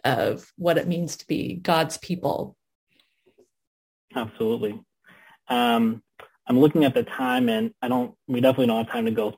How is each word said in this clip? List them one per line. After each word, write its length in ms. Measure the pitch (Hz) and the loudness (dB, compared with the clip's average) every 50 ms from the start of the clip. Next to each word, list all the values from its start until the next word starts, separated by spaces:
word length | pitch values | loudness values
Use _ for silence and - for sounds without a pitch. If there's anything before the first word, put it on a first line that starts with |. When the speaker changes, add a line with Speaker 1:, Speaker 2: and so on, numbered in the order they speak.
| - | -2
Speaker 1:
of 460 | 139 127 - 104 110 110 - - - _ | -2 0 0 0 -2 -2 -4 -10 -18 _
what 200 | - 175 175 165 | -4 0 2 2
it 100 | 165 - | 2 0
means 300 | 175 165 175 170 - - | -2 -4 -4 -4 -6 -8
to 100 | - - | -10 -8
be 280 | - - - - - 180 | -6 -4 -4 -4 -6 -8
God's 420 | 175 - 180 165 160 165 160 - | -6 0 0 2 2 2 -2 -4
people. 600 | - - - 180 180 - - - - - - - _ _ _ _ _ _ _ _ _ _ _ _ _ _ _ _ _ _ _ _ _ _ _ _ _ _ _ _ _ _ - - | -10 -8 -8 -8 -4 -4 -4 -4 -4 -6 -10 -12 _ _ _ _ _ _ _ _ _ _ _ _ _ _ _ _ _ _ _ _ _ _ _ _ _ _ _ _ _ _ -12 -8
Speaker 2:
Absolutely. 640 | 127 113 113 - - 113 110 117 117 107 104 107 - - _ _ _ _ _ - - - - - _ _ - | -8 -8 -8 -6 -4 -2 -2 -2 -2 -4 -6 -8 -8 -16 _ _ _ _ _ -20 -20 -20 -20 -20 _ _ -4
Um, 540 | 127 120 120 120 117 117 117 113 110 110 _ _ _ - - - _ _ - | -2 0 2 2 2 2 2 0 0 -4 _ _ _ -20 -20 -20 _ _ -4
I'm 140 | - 123 127 | 0 4 6
looking 240 | 151 143 - 160 147 | 6 6 6 4 2
at 80 | 131 | 4
the 120 | - 120 117 | 2 0 -2
time, 440 | - - - 131 127 123 127 123 117 | -2 -4 -6 -4 -2 0 0 0 0
and 240 | 113 - 113 113 - - | 0 0 -2 -4 -6 -6
I 80 | 123 120 | -4 -2
don't, 260 | 123 123 123 120 - _ _ - | -2 -2 -2 -4 -8 _ _ -4
we 140 | 127 120 | 0 4
definitely 240 | 131 131 127 135 127 | 4 4 4 4 2
don't 180 | 117 110 113 117 | 2 2 0 -2
have 80 | - | -4
time 140 | - 120 113 | -4 -2 -2
to 40 | 113 | -2
go 240 | 110 110 107 104 104 | 0 -2 -2 -4 -4